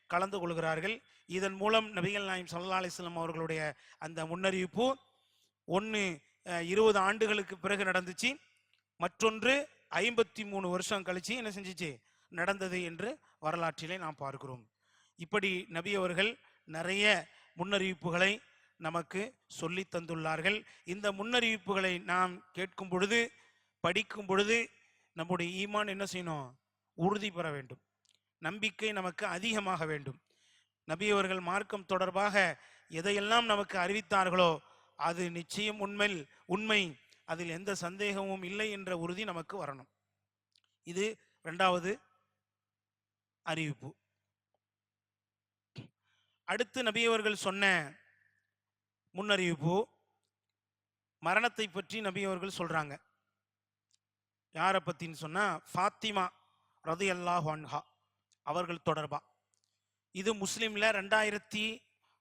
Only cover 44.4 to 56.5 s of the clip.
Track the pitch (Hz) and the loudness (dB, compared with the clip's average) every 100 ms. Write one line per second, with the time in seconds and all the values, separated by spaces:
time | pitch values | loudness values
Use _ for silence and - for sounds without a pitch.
44.4 | _ _ _ _ _ _ _ _ _ _ | _ _ _ _ _ _ _ _ _ _
45.4 | _ _ _ - - _ _ _ _ _ | _ _ _ -20 -20 _ _ _ _ _
46.4 | - 185 247 262 233 220 233 226 214 202 | -6 -2 -2 0 0 2 2 2 0 0
47.4 | 196 196 196 180 139 - _ _ _ _ | -2 2 4 2 0 -12 _ _ _ _
48.4 | _ _ _ _ _ _ _ 180 208 196 | _ _ _ _ _ _ _ -6 2 4
49.4 | 180 151 160 190 233 _ _ _ _ _ | 4 2 2 2 0 _ _ _ _ _
50.4 | _ _ _ _ _ _ _ _ 160 202 | _ _ _ _ _ _ _ _ 2 2
51.4 | 233 - 214 180 170 220 208 190 196 185 | 2 0 -4 -6 -8 -6 -4 -2 -4 -4
52.4 | 190 180 165 160 147 143 _ _ _ _ | -6 -6 -2 -2 -4 -10 _ _ _ _
53.4 | _ _ _ _ _ _ _ _ _ _ | _ _ _ _ _ _ _ _ _ _
54.4 | _ 160 185 190 165 160 165 147 156 180 | _ 0 4 4 0 -6 -10 -8 -6 -2
55.4 | 202 156 - 180 202 - 220 202 180 - | 0 -2 -4 0 0 0 -2 0 -2 -4
56.4 | _ | _